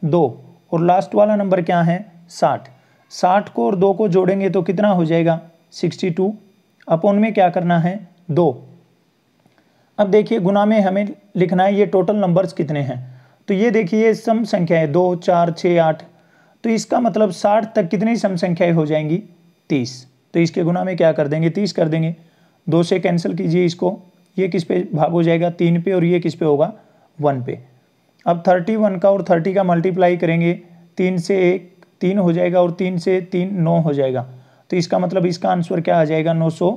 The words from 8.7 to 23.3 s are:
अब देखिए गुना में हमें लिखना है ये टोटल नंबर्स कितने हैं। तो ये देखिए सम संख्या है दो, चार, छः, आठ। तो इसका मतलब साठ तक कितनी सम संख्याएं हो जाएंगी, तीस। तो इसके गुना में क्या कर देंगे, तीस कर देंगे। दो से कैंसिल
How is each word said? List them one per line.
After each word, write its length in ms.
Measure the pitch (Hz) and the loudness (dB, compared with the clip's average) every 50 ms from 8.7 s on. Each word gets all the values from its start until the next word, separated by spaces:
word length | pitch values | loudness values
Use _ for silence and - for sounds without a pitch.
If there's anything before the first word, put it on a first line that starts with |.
| - - _ _ _ _ _ _ _ _ _ _ _ _ _ _ _ _ _ _ _ _ _ _ - - | -20 -20 _ _ _ _ _ _ _ _ _ _ _ _ _ _ _ _ _ _ _ _ _ _ -4 -2
अब 80 | 208 | 0
देखिए 320 | 190 190 214 208 - 226 226 | 2 2 2 2 2 -2 0
गुना 260 | 175 190 202 202 208 | 0 0 2 2 2
में 140 | 214 220 214 | 2 2 2
हमें 260 | 196 185 185 202 208 202 - - _ _ - | 2 2 0 -2 -4 -4 -8 -14 _ _ -2
लिखना 280 | 175 185 165 190 180 190 | -2 -2 0 2 2 2
है 100 | 202 202 | 2 2
ये 100 | 196 208 | 2 0
टोटल 300 | 170 196 185 175 175 208 | 2 2 0 0 2 0
नंबर्स 380 | 208 196 175 165 185 190 170 - | 0 0 2 2 2 0 -2 -4
कितने 280 | - 165 139 156 143 | -6 -6 -4 -4 -4
हैं। 180 | 139 127 123 123 - - - - _ _ _ _ _ | -4 -6 -6 -10 -12 -16 -20 -20 _ _ _ _ _
तो 60 | - 202 | -4 -2
ये 180 | 185 220 240 | 0 0 2
देखिए 420 | 196 226 208 170 220 214 220 226 214 | 2 0 0 0 0 2 2 2 2
सम 300 | 214 - 240 220 226 226 | 0 0 -2 -2 0 0
संख्या 360 | - - 190 175 160 175 160 | -2 -2 -2 0 2 2 0
है 80 | 160 | 0
दो, 280 | 147 143 180 180 180 180 | 0 0 2 2 2 0
चार, 360 | 170 - 196 175 175 170 170 | -2 0 0 2 2 2 0
छः, 300 | 165 - - 180 175 170 165 | -2 -2 0 0 2 2 2
आठ। 200 | 160 151 156 - - _ _ _ _ _ _ _ _ _ _ - | 2 0 -2 -8 -20 _ _ _ _ _ _ _ _ _ _ -4
तो 60 | 233 | -2
इसका 300 | 226 220 - - - 254 | -2 -2 -2 -2 -2 0
मतलब 320 | 247 226 170 214 220 190 | 0 0 2 2 0 0
साठ 420 | 170 - - 202 208 220 214 208 - | 0 -2 0 2 2 2 0 0 -2
तक 120 | 220 190 165 | -2 -2 0
कितनी 260 | 220 180 214 226 233 | -2 -2 0 0 -2
सम 200 | 202 - 202 185 | 0 -2 -2 -2
संख्याएं 360 | 170 208 180 170 - 180 170 | -2 -2 -2 0 0 2 2
हो 140 | 165 165 156 | 2 2 2
जाएंगी, 320 | 147 156 156 156 151 165 202 - - - _ _ _ _ _ _ - | 0 0 -2 0 -2 -2 -4 -4 -8 -20 _ _ _ _ _ _ -4
तीस। 380 | 165 135 120 117 - - - _ _ _ _ _ - | -2 -2 -2 -4 -8 -16 -20 _ _ _ _ _ 0
तो 60 | 170 | 0
इसके 240 | 170 160 - 190 170 | 0 0 0 -2 -2
गुना 200 | 160 175 180 185 | 0 -2 -2 -2
में 120 | 190 185 | -4 -2
क्या 140 | 170 170 160 | 2 2 2
कर 160 | 156 160 151 | 2 2 -2
देंगे, 220 | 151 151 160 165 165 | -2 -2 -2 -2 -2
तीस 240 | 160 196 208 170 - | -2 -2 -4 -2 -2
कर 140 | - 170 | -2 -2
देंगे। 280 | 156 156 165 160 165 170 - - _ _ _ _ _ _ _ - | 0 0 -2 -2 -4 -6 -8 -16 _ _ _ _ _ _ _ -6
दो 140 | 170 165 170 175 | 0 2 2 2
से 160 | - 190 180 | 2 0 0
कैंसिल 360 | 180 185 175 170 - - | 0 0 -2 0 -2 -2